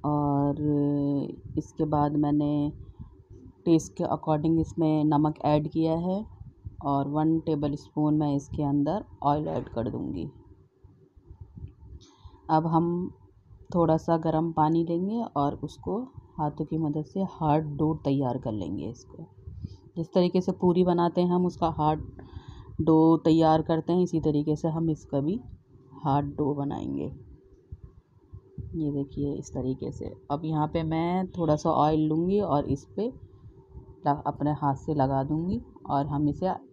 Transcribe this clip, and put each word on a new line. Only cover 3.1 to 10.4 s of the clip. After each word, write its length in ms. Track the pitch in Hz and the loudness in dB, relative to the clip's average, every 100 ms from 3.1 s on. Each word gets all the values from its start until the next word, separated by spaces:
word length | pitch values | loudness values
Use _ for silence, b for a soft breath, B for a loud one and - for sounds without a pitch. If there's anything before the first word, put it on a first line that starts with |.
| - - - - - - | -18 -20 -20 -20 -6 4
taste 280 | 160 - | 4 2
के 100 | - 175 | -6 -2
according 500 | 151 - 156 156 165 | -2 0 0 4 2
इसमें 420 | 160 - 160 156 151 | 2 2 2 4 4
नमक 340 | 147 151 156 147 | 4 2 2 2
ऐड 240 | 151 156 | 2 2
किया 240 | 160 160 160 | 0 0 0
है 240 | 180 190 220 - - - - - 143 | 0 -4 -6 -14 -18 -16 -18 -8 -2
और 220 | 139 139 | 0 0
one 280 | 151 160 165 | 0 2 2
tablespoon 760 | 160 151 143 143 - - 151 151 | 0 0 0 -4 -6 0 2 2
मैं 180 | 147 143 | 2 0
इसके 280 | - - 143 | -2 -4 0
अंदर 380 | 143 143 196 - - | 2 2 -2 -6 -4
ऑयल 240 | 139 147 151 | 0 0 0
ऐड 200 | 156 131 | -4 -4
कर 200 | 117 113 | -4 -4
दूँगी। 400 | 117 - 87 143 - | -4 -6 -6 -8 -12